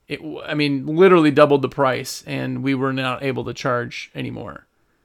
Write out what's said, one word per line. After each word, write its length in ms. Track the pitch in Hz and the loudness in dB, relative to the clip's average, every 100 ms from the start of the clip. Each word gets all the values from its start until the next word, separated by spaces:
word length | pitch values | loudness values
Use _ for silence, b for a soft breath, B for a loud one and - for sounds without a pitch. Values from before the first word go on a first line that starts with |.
| - | -14
it 120 | 147 | -12
w-, 240 | 156 147 | -10 -12
I 100 | 156 | -6
mean, 320 | 151 147 139 | -2 0 0
literally 460 | 139 156 190 180 151 | -2 4 6 8 6
doubled 320 | 139 147 143 | 6 6 4
the 80 | 131 | 2
price, 520 | - 131 123 127 - - | 0 0 0 -6 -12 -8
and 360 | 135 131 127 | -6 -6 -4
we 120 | 131 | -2
were 180 | 135 135 | -2 -2
not 300 | 131 131 120 | -2 -4 -4
able 200 | 139 123 | -4 -4
to 100 | 120 | -6
charge 560 | 120 139 123 120 - - | -6 -2 -2 -4 -10 -12
anymore. 520 | 147 123 120 110 - - _ _ _ | -10 -10 -10 -12 -16 -20 _ _ _